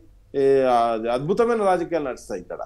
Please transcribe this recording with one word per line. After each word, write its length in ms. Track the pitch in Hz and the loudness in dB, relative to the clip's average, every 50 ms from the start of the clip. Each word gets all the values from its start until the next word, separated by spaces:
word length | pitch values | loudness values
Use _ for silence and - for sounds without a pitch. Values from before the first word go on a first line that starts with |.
| - - - - _ _ - | -10 -20 -20 -20 _ _ -2
ఏ, 280 | 139 135 139 135 135 | 2 2 4 4 4
ఆ, 360 | 131 127 123 117 117 117 117 113 110 117 | 4 4 4 2 2 2 0 -2 -2 -2
అద్భుతమైన 500 | 120 131 143 156 208 202 233 233 240 220 | -2 -2 -2 -2 0 0 0 0 0 0
రాజకీయాలు 460 | 202 190 185 170 170 175 170 160 147 131 | 2 2 0 0 -2 -2 -4 -4 -4 -6
నడుస్తాయి 320 | 117 - - - 107 90 | -8 -10 -10 -10 -10 -10
ఇక్కడ. 180 | 90 - 85 - 52 | -10 -12 -12 -12 -14